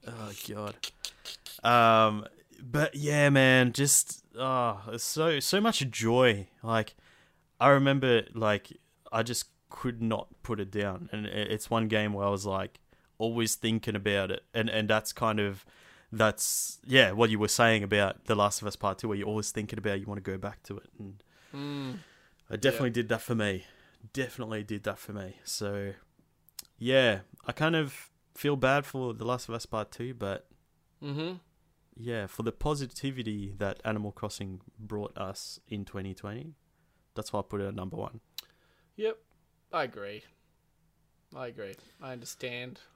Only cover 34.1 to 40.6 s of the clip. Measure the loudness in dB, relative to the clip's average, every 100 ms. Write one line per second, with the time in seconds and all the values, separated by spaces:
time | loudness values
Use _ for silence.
34.1 | -6 -8 -8 -10 -12 -16 _ -10 -8 -8
35.1 | -8 -10 -10 -14 -16 _ -10 -8 -10 -10
36.1 | -10 -12 -12 -14 -18 _ _ _ _ _
37.1 | -10 -6 -4 -4 -4 -4 -6 -8 -8 -10
38.1 | -12 _ -20 -20 _ _ _ _ -6 -4
39.1 | -4 _ _ _ _ _ -4 -4 -6 -12
40.1 | -12 -18 _ _ _